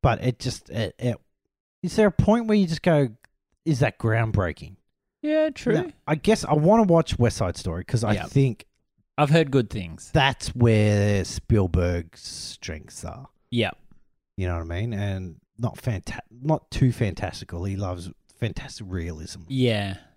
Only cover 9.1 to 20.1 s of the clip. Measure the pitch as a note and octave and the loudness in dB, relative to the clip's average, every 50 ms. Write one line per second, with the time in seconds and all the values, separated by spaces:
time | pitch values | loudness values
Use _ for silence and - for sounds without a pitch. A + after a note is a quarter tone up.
9.1 | _ - D3+ C#3 D3+ E3 D#3+ C#3 C3 C3+ A#2 G#2 - G#2+ F#2 E2+ D#2 - - - | _ 0 2 4 6 4 4 4 2 0 0 0 -4 -8 -8 -8 -12 -16 -18 -2
10.1 | - D#3+ C3+ C#3 C3+ - - - - A#2+ A#2+ A#2 A2 G#2+ G#2+ G#2+ G#2 G2+ G2+ G#2 | 0 2 2 2 0 -2 -8 -10 0 2 4 6 6 6 4 4 4 4 2 2
11.1 | G2+ G2 F2 - - - - _ A#2 G#2 F#2+ F2+ E2+ F2+ F2 F2 F2 E2+ E2 E2 | 0 0 -2 -4 -8 -12 0 _ 2 4 4 2 0 0 0 0 0 -2 -6 -8
12.1 | _ - - - - - - - - - - - D#2 D2+ - - - - - - | _ -20 -18 -16 -14 -14 -14 -14 -14 -14 -12 -12 -12 -12 -14 -18 -18 -14 -14 -14
13.1 | - B2+ C3 - _ _ _ _ - A#2+ A2 F#2+ - _ _ - - - _ _ | -14 -14 -18 -20 _ _ _ _ -2 -2 -2 -2 -4 _ _ -20 -20 -20 _ _
14.1 | _ _ _ _ _ - F#2+ F2+ F2 E2+ E2 E2 E2+ F2 G#2 A#2+ A#2 G2 G2+ G2+ | _ _ _ _ _ -6 -4 -4 -4 -4 -6 -6 -6 -6 -4 -4 -4 -4 -4 -4
15.1 | G2 F#2+ F#2 F2+ D#2+ - _ _ _ - A#2 A#2 - - - - - F2 - - | -4 -6 -8 -10 -14 -16 _ _ _ -6 -6 -6 -6 -4 -6 -6 -6 -6 -6 -10
16.1 | - - - _ A2 B2 B2+ D3 D#3+ - _ _ - - C#3+ B2+ A2+ - A#2+ G2+ | -12 -12 -14 _ -20 -8 -2 -2 -2 -2 _ _ 0 2 2 2 2 0 -2 -4
17.1 | E2+ - - F2+ - - - - - E2+ F2+ G2+ G2 F#2+ G2+ F#2 F2+ F2 F2 F#2+ | -2 -6 -8 -8 -8 -10 -14 -10 -8 -6 -6 -4 -4 -4 -4 -6 -6 -8 -10 -14
18.1 | - _ _ _ _ _ - A2 F2 - - - - - G#2+ F#2 F#2 F#2 E2 E2+ | -16 _ _ _ _ _ -6 -6 -6 -8 -12 -12 -16 -16 -12 -8 -6 -6 -6 -6
19.1 | E2 D#2 D#2+ - - - E2 E2 C3+ C3 B2+ A#2+ A2+ G#2+ G2+ G2 F#2 - - _ | -8 -10 -12 -14 -14 -16 -12 -6 -2 0 2 2 2 0 -2 -4 -8 -10 -14 _